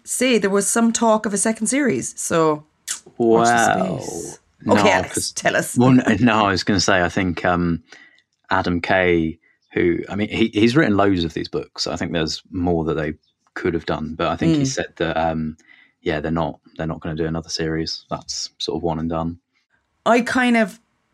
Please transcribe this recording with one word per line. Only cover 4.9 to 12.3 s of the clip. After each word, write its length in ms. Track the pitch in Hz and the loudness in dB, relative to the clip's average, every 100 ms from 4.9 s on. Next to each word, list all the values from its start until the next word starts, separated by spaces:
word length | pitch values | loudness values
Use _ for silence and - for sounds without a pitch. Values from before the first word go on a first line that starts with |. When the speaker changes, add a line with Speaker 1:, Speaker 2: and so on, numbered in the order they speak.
Speaker 1:
Alex, 220 | 175 - | 2 0
Speaker 2:
'cause 180 | - - | -6 -6
Speaker 1:
tell 240 | - 175 110 | -4 -2 -2
us. 200 | 170 127 | -2 2
Speaker 2:
well, 140 | 127 | 6
n-, 280 | 127 113 101 | 6 4 2
no, 260 | 120 110 101 | 2 4 2
I 60 | |
was 120 | 92 | 0
gonna 160 | - 98 | 0 0
say, 220 | 98 92 | 4 2
I 60 | 87 | 2
think, 340 | 104 92 85 | 0 -2 -2
um, 380 | 92 87 87 82 _ - - _ _ _ - | 0 0 0 -2 _ -20 -20 _ _ _ -4
Adam 300 | 95 90 87 | -2 0 -2
Kay, 580 | - 95 90 85 80 80 _ _ _ | 0 2 4 2 0 -6 _ _ _
who, 260 | 98 90 80 - | 0 0 0 -4
I 80 | 98 | -6
mean, 120 | 107 | -4
he, 180 | - 113 | -2 0
he's 200 | 107 120 143 | 2 4 4
written 200 | 110 98 | 4 4
loads 260 | 101 92 | 2 2
of 100 | 82 | -2
these 140 | 85 - | -4 -6
books. 380 | - - - - | -8 -8 -8 -6
I 100 | 80 | -6
think 160 | 85 | -4
there's 300 | 85 80 | -4 -4